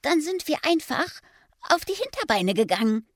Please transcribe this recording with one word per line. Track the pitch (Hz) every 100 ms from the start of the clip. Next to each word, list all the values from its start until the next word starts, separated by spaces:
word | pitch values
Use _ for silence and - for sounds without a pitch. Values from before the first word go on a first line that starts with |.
dann | - 330
sind | 311 370 -
wir | 302
einfach | 302 339 - 254 330 - _ _ _ _ -
auf | 339
die | -
Hinterbeine | 392 523 - 453 214 180
gegangen. | 196 220 185 220 220 220